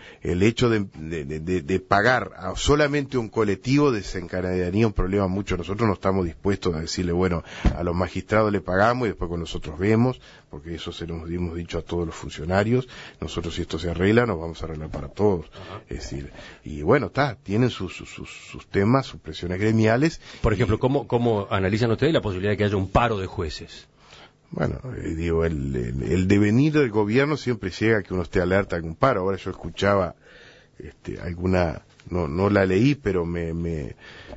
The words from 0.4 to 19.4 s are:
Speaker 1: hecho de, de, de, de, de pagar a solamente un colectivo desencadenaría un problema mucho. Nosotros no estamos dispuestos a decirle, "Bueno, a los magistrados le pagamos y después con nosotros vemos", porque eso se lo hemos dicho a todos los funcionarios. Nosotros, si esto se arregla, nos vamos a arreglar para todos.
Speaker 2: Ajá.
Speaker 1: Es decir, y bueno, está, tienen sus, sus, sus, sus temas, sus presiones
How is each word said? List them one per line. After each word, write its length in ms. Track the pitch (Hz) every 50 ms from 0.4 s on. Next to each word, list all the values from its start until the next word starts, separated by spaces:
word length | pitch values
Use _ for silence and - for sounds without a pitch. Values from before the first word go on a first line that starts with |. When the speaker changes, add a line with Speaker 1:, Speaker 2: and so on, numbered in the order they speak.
| 98
Speaker 1:
hecho 240 | 117 117 - 127 117
de, 180 | 113 107 98 95 -
de, 300 | 80 78 80 85 80 71
de, 160 | 69 78 78
de, 220 | 78 87 92 87 69
de 180 | 73 95 92
pagar 500 | - - 101 101 104 123 127 117 101 - -
a 180 | - 92 95 -
solamente 640 | - - - 147 147 151 143 143 147 139 127 131 123
un 100 | 113 101
colectivo 640 | - 113 110 101 95 90 - 123 135 143 147 143
desencadenaría 960 | 120 104 92 - - 92 87 85 92 92 90 90 92 90 90 90 92 107 117
un 60 | 110 101
problema 340 | - 90 92 98 101 98
mucho. 300 | 90 92 101 104 - 92
Nosotros 320 | 87 82 85 101 107 117 107
no 60 | 90
estamos 300 | - - 98 95 98 90
dispuestos 520 | 82 80 - - 101 101 - - 92 82
a 40 | 78
decirle, 300 | 80 80 - 98 90 87 85
"Bueno, 300 | 90 92 92 87 80 - - - - - 87 85
a 80 | 78 87
los 140 | 87 85
magistrados 560 | 90 90 82 - 92 - - 107 110 110 104 101
le 80 | 95
pagamos 460 | 82 90 90 95 104 117 123 127 123
y 20 | 101
después 200 | 85 - 90 82
con 120 | 87 85
nosotros 360 | 82 - - 85 - 78 73 76
vemos", 420 | 92 107 110 113 120 127 127 - - - - - - _
porque 280 | - 73 73 82 85
eso 160 | 80 - 87 85
se 160 | - 85 82
lo 180 | 82 80 82
hemos 300 | 85 85 87 90 85 82
dicho 220 | 85 85 - - 82
a 40 | -
todos 240 | - 87 87 85
los 80 | 80 -
funcionarios. 760 | - - 71 - - 73 82 92 98 104 110 123 123 127 - - - - - - -
Nosotros, 340 | - 78 - 87 82 85 80
si 60 | 90 82
esto 180 | - 92 80
se 100 | 87 87
arregla, 360 | 82 85 92 101 110 117 123
nos 120 | 117 92 80
vamos 240 | 82 85 80 - -
a 40 |
arreglar 240 | 80 80 76 78 78
para 180 | - 76 71 67
todos. 380 | - - 101 107 95 82 76
Speaker 2:
Ajá. 360 | - - - - 92 95 107 - -
Speaker 1:
Es 220 | - - - -
decir, 200 | 65 69 69 - - - - - - - _
y 200 | - 76 73 76
bueno, 240 | 87 131 143 113
está, 300 | 90 - 131 143 135 101 - _
tienen 280 | - 98 113 127 117
sus, 260 | - - 95 82 -
sus, 120 | - - -
sus, 220 | - - - -
sus 380 | - - - - - - - -
temas, 380 | - 101 98 110 127 135 127
sus 140 | - - 82
presiones 380 | - 85 82 -